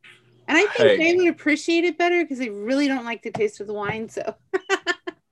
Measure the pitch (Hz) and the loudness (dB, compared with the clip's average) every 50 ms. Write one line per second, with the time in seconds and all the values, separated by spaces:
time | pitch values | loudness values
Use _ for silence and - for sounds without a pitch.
0 | _ - - _ _ _ _ _ _ - 285 330 403 403 - - - - - - | _ -20 -20 _ _ _ _ _ _ 0 2 4 4 2 4 4 6 6 6 6
1 | 320 339 349 370 359 339 - - - 302 302 302 - - 339 339 339 349 320 - | 4 2 4 4 2 2 0 0 -2 -2 -2 0 0 0 0 2 0 0 0 0
2 | 349 349 349 349 330 - 277 240 262 220 202 202 208 226 269 277 294 269 269 254 | 0 2 2 0 0 -2 -4 -6 -6 -6 -6 -8 -4 -2 0 0 2 0 0 -2
3 | 233 233 233 - - 226 - 226 208 214 - - 202 208 208 208 202 202 220 220 | -4 -8 -10 -8 -8 -10 -4 -2 -2 -2 -2 -8 -10 -10 -8 -6 -4 -4 -6 -6
4 | 226 - - - - - 214 - _ _ - 381 - - 392 - - 330 359 - | -8 -8 -10 -8 -8 -8 -10 -12 _ _ -6 -6 -2 -2 -4 -2 -2 -6 -6 -6
5 | _ 339 - _ _ _ | _ -14 -14 _ _ _